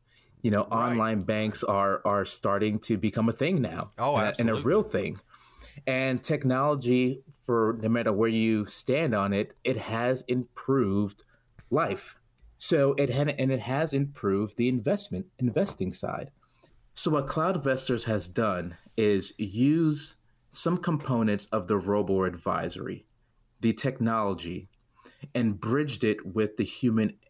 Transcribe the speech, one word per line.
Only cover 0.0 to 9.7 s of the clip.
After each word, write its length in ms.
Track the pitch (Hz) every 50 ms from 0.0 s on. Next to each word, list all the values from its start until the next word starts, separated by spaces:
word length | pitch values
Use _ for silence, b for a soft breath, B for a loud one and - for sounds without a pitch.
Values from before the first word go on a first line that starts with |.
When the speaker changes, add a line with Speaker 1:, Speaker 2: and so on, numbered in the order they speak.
| _ b b b b b b b -
Speaker 1:
You 80 | 117
know, 160 | 104 101 101 -
Speaker 2:
Right. 220 | 110 113 120 120
Speaker 1:
online 300 | 120 113 110 110 110 104
banks 420 | 90 82 110 107 110 110 104 - -
are, 380 | - 101 98 98 98 95 - -
are 200 | 104 101 101 95
starting 520 | 95 - - - 104 98 101 107 107 104 107
to 160 | - - 117 98
become 320 | 87 107 - - 110 113
a 20 |
thing 300 | 113 - 131 160 196 160
now. 300 | 123 - - 92 92 - _ -
Speaker 2:
Oh, 180 | 117 135 147 120
Speaker 1:
and 60 | 107 104 98
a, 40 | -
and 80 | 117 113
a 40 | 110
Speaker 2:
absolutely. 100 | 104 98
Speaker 1:
real 180 | 120 165 214 208
thing. 360 | 214 - - 98 87 101 101 - B B B B B B B B B B B B -
And 360 | 92 - 131 131 131 120 -
technology 1000 | - 156 143 143 131 127 127 139 151 147 139 120 120 127 127 127 127 139 - - - - - -
for 320 | - 120 113 113 107 117 113
no 80 | 110 110
matter 220 | 113 120 117 113 107
where 160 | 98 113 113
you 360 | 113 113 110 113 110 107 104
stand 480 | - - - - - 127 147 165 147 110
on 180 | 104 98 101 101
it, 200 | 98 110 - - _ -
it 140 | 127